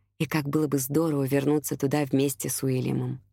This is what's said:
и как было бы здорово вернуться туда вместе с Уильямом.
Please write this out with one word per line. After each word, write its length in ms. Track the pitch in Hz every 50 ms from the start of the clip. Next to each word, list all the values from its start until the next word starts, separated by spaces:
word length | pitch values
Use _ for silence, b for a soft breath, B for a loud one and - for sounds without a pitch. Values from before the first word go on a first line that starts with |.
| _ _ _ _
и 80 | 156 143
как 200 | - 160 143 143
было 200 | 139 156 156 143
бы 100 | 139 143
здорово 480 | 131 131 143 156 165 165 151 139 139
вернуться 500 | 131 139 139 135 143 147 151 139 - 147
туда 300 | 135 - 135 135 151 147
вместе 440 | 135 - 135 139 143 - - - 139
с 120 | - -
Уильямом. 580 | - 135 127 127 123 131 131 127 127 127 127 131 - _